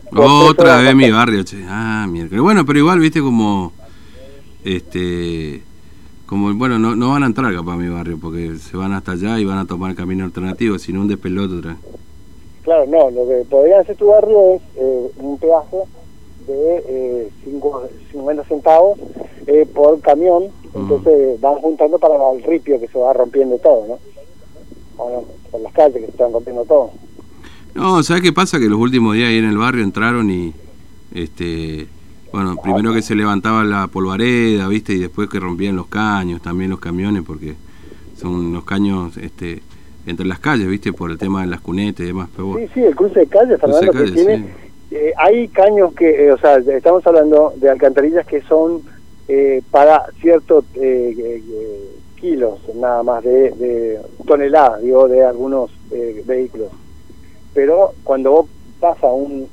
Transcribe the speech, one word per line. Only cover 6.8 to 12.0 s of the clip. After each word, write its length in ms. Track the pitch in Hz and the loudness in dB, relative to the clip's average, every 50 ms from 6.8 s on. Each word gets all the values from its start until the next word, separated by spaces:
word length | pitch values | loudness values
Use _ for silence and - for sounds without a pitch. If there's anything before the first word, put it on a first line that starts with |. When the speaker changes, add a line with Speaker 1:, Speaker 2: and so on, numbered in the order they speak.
| 113 117 113 | 0 0 0
Speaker 2:
no 160 | 113 123 127 | -2 -2 0
van 120 | 139 143 139 | 0 0 0
a 40 | |
entrar 260 | 120 104 131 131 113 90 | -2 -2 -2 -2 -4 -4
capaz 200 | 87 82 90 87 | -6 -6 -6 -6
a 40 | |
mi 120 | 85 87 87 | -6 -6 -6
barrio, 300 | 85 85 82 85 85 78 | -6 -8 -8 -8 -10 -10
porque 340 | 85 82 82 85 85 82 80 | -10 -10 -10 -8 -8 -10 -10
se 200 | 78 - - - | -12 -14 -14 -10
van 160 | 92 95 98 98 | -8 -6 -6 -6
hasta 200 | 95 - 90 92 | -6 -8 -8 -8
allá 260 | 87 95 110 113 113 | -6 -4 -4 -4 -4
y 60 | 104 | -4
van 120 | 98 98 | -4 -4
a 80 | 95 92 | -6 -6
tomar 260 | - 95 87 92 92 | -6 -8 -8 -8 -8
el 40 | 87 | -8
camino 260 | - 90 92 92 95 92 | -8 -8 -6 -6 -6 -6
alternativo, 520 | 87 - 90 92 92 90 - 117 110 98 | -8 -8 -8 -8 -8 -6 -4 -4 -4 -4
sino 240 | 87 - - 92 98 | -4 -6 -8 -6 -4
un 60 | 101 | -4
despelote 480 | 104 101 98 - 92 92 98 101 92 90 | -4 -4 -6 -6 -6 -6 -4 -6 -6 -8
otra 160 | 85 80 82 | -8 -10 -12
vez. 80 | 82 - - - - - | -14 -14 -16 -20 -20 -20